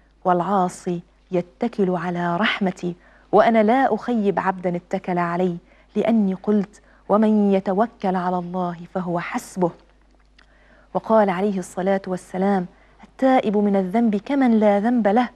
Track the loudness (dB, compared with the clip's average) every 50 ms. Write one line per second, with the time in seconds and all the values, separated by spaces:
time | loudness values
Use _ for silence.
0 | _ _ _ _ 0 0 0 0 0 0 0 0 0 -2 -4 -6 -8 -6 -6 -6
1 | -8 _ _ _ _ -6 -4 -4 -4 -6 -8 -6 -6 -4 -2 -2 0 0 0 -2
2 | -4 -4 -4 -4 -2 -2 -2 0 -2 -2 -2 -2 -2 -4 -4 -4 -8 -10 -10 -10
3 | _ _ _ _ _ 2 4 4 6 6 4 4 4 4 4 2 2 2 0 -2
4 | -2 -2 -2 0 0 0 0 0 -2 -4 -4 -4 -4 -4 -4 -6 -6 -6 -8 -6
5 | -4 -4 -4 -2 -2 -2 -2 -2 -2 -2 -2 -6 -10 _ _ _ _ _ -4 -2
6 | 0 2 2 2 2 0 -2 -2 -2 0 0 0 0 -4 -8 -20 _ _ _ _
7 | _ 0 2 2 4 4 4 4 4 2 2 0 0 0 0 0 -2 -2 -4 -6
8 | -4 -2 -2 -2 -2 -2 -4 -4 -6 -6 -6 -6 -6 -6 -6 -10 -12 -10 -8 -8
9 | -6 -4 -6 -6 -6 -8 -10 -10 -12 -10 -6 -4 -4 -4 -4 -8 _ _ _ _
10 | _ _ _ _ _ _ _ _ _ _ _ _ _ _ _ _ _ _ -8 -4
11 | 0 2 4 4 4 2 0 -2 -2 -2 -2 -4 -6 -8 -6 -4 -2 0 0 0
12 | -2 -4 -8 -8 -8 -8 -4 -2 0 0 0 0 -2 -6 -12 _ _ _ _ _
13 | -20 -16 _ 0 2 4 4 4 2 2 0 2 2 2 2 0 0 0 0 0
14 | 2 2 0 -2 -2 -2 0 2 2 4 4 4 4 4 4 2 2 0 0 2
15 | 2 2 2 2 0 -2 -6